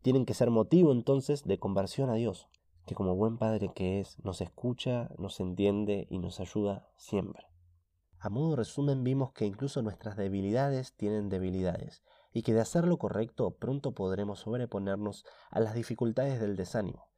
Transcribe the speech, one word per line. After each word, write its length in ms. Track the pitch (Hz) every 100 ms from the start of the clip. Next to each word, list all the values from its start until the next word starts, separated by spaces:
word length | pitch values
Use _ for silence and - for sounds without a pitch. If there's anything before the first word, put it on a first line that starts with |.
tienen 240 | 131 131
que 80 | 127
ser 180 | 110 120
motivo 420 | 113 107 170 175
entonces 500 | 127 113 139 131 143
de 160 | - 95
conversión 500 | 104 98 95 - 139
a 60 |
Dios, 340 | 113 117 92 - _ _ _ -
que 80 |
como 220 | - 95 92
buen 200 | 107 113
padre 360 | 110 110 98
que 240 | - 92 95
es, 180 | 95 -
nos 180 | 101 87
escucha, 680 | 90 - 123 120 - 123 117 -
nos 220 | 98 -
entiende 640 | 92 90 101 101 104 101 -
y 120 | 95
nos 180 | 87 -
ayuda 500 | 92 107 101 98 - _
siempre. 460 | - 104 95 - - _ _ _ _ _ _ -
A 80 | 107
modo 260 | 107 160
resumen, 480 | 147 107 - 143 135
vimos 300 | 123 135 131
que 120 | -
incluso 380 | 107 98 139 143
nuestras 340 | 110 98 107 101
debilidades 800 | 98 98 98 110 139 135 131
tienen 340 | _ 104 107 101
debilidades, 760 | 95 92 92 92 85 - - _ - _
y 100 | 117
que 120 | 113
de 60 | 113
hacer 260 | 113 170 170
lo 100 | 160
correcto 600 | 110 98 113 - 107 -
pronto 360 | 107 139 139
podremos 460 | 113 95 95 101 101
sobreponernos 840 | - 120 120 101 98 98 104 98 - - -
a 80 | -
las 160 | 110
dificultades 680 | 113 117 113 117 113 135 131
del 140 | 107
desánimo 540 | 95 90 117 98 - -